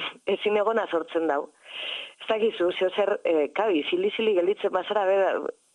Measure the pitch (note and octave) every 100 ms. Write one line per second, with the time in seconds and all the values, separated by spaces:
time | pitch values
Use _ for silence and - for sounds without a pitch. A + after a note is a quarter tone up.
0 | - - - G3+ G#3+ G#3+ F#3+ A3+ F#3 E3
1 | D#3+ E3 D#3+ C#3+ - _ - - - -
2 | - - - A3 A3 - F3 F3 F#3 G3
3 | G3 G#3 - D#3+ C#3+ - G#3+ D#3+ C#3+ F3
4 | G3+ - A3 F#3+ F3 G#3 G3+ F#3 F3+ G#3
5 | F#3+ G3 F#3 A2+ - - _